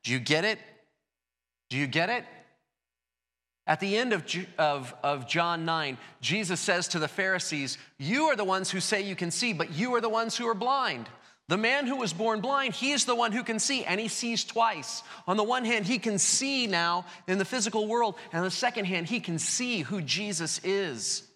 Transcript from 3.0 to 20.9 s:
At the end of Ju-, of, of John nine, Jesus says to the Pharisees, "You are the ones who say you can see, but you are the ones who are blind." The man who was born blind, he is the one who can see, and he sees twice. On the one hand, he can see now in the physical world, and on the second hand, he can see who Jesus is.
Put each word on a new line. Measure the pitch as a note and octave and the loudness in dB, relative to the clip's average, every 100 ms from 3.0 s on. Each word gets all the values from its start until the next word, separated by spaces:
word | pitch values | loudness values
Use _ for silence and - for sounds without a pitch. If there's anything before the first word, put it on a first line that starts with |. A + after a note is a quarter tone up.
| _ _ _ _ _ _ - | _ _ _ _ _ _ 0
At | D#3 | 0
the | G3 G#3 | 2 2
end | B3 | 2
of | G3+ D3 | 0 0
Ju-, | E3+ F#3 - | -4 -4 2
of, | D#3 C#3+ B2 - | 2 2 -4 -4
of | C#3 C#3+ B2 | -2 -2 0
John | E3 E3+ E3+ E3 | 0 2 0 0
nine, | E3 D3 B2 - - | 0 -2 -6 -14 -6
Jesus | A#2+ F#3+ F#3+ F#3 | -2 0 0 -2
says | - F3+ F3 | 2 2 2
to | F3 | 0
the | D3+ | -2
Pharisees, | - F#3+ F#3 - D3+ C3+ - - _ | 0 0 0 0 -4 -4 -6 -12 _
"You | C#3+ B3 D#4 | 0 2 4
are | B3+ | 2
the | |
ones | G3 F#3+ F#3+ | 2 2 0
who | F#3 | -2
say | - G#3 | 0 0
you | G3 F3 | -2 -4
can | F3 | -2
see, | E3 B3 | 0 -2
but | F3 E3+ | 0 -2
you | D#3 B3 | -2 0
are | A#3+ | 2
the | A3+ | 2
ones | A3 A3+ - | 0 0 -2
who | A#3+ | -2
are | G#3 | 0
blind." | A#3+ C4+ A#3+ C3 A2+ - - _ - | 0 2 0 -2 -8 -16 -20 _ -2
The | F#3 | 0
man | A3+ C4+ C4 | 4 2 2
who | C4+ | 0
was | A3 | -2
born | E3 A3+ G#3+ | 0 0 2
blind, | A#3+ C#4 C4+ | 2 0 0
he | B3+ C4 | -2 0
is | C#4+ - | 0 2
the | A#3+ | 2
one | A#3 | 2
who | G#3+ | 0
can | A#3+ A3 | -2 -2
see, | - C4+ F#3 | 0 0 0
and | F#3 | -2
he | A3+ | -2
sees | - A#3 A#3 | -4 -2 -2
twice. | - A3+ A3+ F3 C3 - - - - | -2 2 2 2 -8 -10 -12 -12 -2
On | G3 | 2
the | G#3+ | 2
one | B3+ | 2
hand, | A#3 A#3 F3+ | 2 2 2
he | B3 | 0
can | A3+ G3+ | 0 2
see | - - C4+ C#4 A#3 | 2 2 2 0 2
now | F3 E3+ F3 F3+ - - | 2 2 0 -2 -14 -2
in | F#3+ | 0
the | F#3+ | 0
physical | B3+ A3 A3+ G#3+ | 0 0 0 0
world, | A#3 A#3 F3 - | 2 2 0 -6
and | E3 | -2
on | |
the | F#3 | -2
second | - B3 A#3+ | 0 0 0
hand, | F#3+ F3+ E3 | -2 -2 -2
he | A#3+ | -4
can | F3+ E3 | -2 -4
see | - - B3 A3+ | -2 -2 -2 -2
who | B2+ G3 | -2 -4
Jesus | D3 D3+ G#3 E3 D#3+ - F#3 | -2 -2 -2 -4 -2 -2 0
is. | G3 F#3 | 0 -2